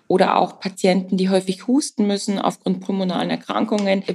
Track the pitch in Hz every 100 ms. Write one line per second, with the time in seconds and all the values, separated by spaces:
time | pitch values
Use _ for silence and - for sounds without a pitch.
0 | - 185 - - - - 190 - 190 190
1 | 185 185 185 190 190 180 - 269 - -
2 | 208 202 - 196 - - - 185 - 196
3 | 185 175 175 165 - 208 220 208 196 196
4 | 190